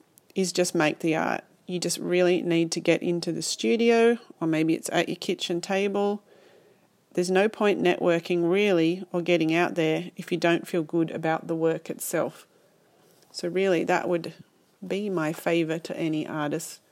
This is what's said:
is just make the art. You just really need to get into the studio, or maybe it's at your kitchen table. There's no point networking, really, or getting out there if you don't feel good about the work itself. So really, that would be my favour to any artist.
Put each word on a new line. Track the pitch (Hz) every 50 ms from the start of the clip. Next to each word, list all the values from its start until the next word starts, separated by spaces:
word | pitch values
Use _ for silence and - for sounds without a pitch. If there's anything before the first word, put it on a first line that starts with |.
| _ _ _ - _ _ _
is | 196 190 175
just | - 180 180 - -
make | 170 151 151 - -
the | - 165 156
art. | - - - 57 - - _ _ _ _
You | - 180 175
just | - 175 -
really | - - 175 180 180 180 175 185 - -
need | 175 165 165 165 165 -
to | 170
get | - 170 165 -
into | - 175 175 170 - 170
the | 160 165
studio, | 170 - - - - 220 233 220 233 233 233 233 226 233 240 226 - - - _
or | 165
maybe | 160 160 156 160 160 160
it's | - - -
at | - 175 - -
your | 180
kitchen | - - - 180 - - - 175 170
table. | - - 196 190 202 202 196 202 202 202 208 202 - _ - - - - - - _ _ _ _ _ _ _ _ _ _ -
There's | 180 180 180
no | 185 185 202 220
point | - - 214 208 190 -
networking, | 180 175 - - - 175 170 170 165 - 180 175 170 170
really, | 185 202 208 208 185 165 160 165 180 185 196 -
or | - 180
getting | 165 175 175 160 160 160 160
out | 170 175 - -
there | 175 160 156 160 165 180 170 -
if | - - -
you | 175
don't | 156 175 170 170 170 -
feel | - - 175 156
good | 156 - 170 165 160
about | - 165 160 160 160 - -
the | 165 165
work | 160 165 160 160 170 - -
itself. | - - - - - 160 - - - - - _ _ _ _ _ _ _ _ _ _ _ _ _ _ _ _ _
So | - - -
really, | 175 170 185 196 196 175 165 -
that | - 180 - -
would | 180 175 165 165 165 - - - _ _ _ _ _ _ _ 196
be | 180 185 196 208 202
my | 185 170 156 151 160
favour | - - 175 170 170 160 156 160 170
to | - - -
any | - 165 160 156 156 -
artist. | - 135 156 151 147 151 165 - - - - _ _